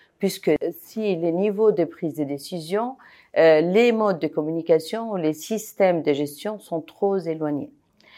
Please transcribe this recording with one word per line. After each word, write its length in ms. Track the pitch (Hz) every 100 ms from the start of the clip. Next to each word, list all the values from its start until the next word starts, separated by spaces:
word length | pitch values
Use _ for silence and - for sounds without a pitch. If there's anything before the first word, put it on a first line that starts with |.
| _ _
puisque 300 | 196 185 - 151 165 170
si 340 | - 226 214 175
les 160 | 170
niveaux 400 | 170 208 202 220
de 120 | 180
prise 300 | 160 - 165
de 100 | 147
décision, 720 | 139 143 - 180 156 202 240 262 - - _ -
euh, 240 | 160 156
les 300 | 170 190 240
modes 280 | 226 214 170
de 80 | 156
communication 840 | 160 151 165 160 160 160 220 226
ou 40 | 196
les 160 | 156
systèmes 720 | 151 - 220 - - 190 175
de 100 | 147
gestion 460 | 139 147 147 208 214
sont 200 | - 165
trop 380 | 156 - 196 196
éloignés, 540 | 165 160 151 147 - _ _ _ _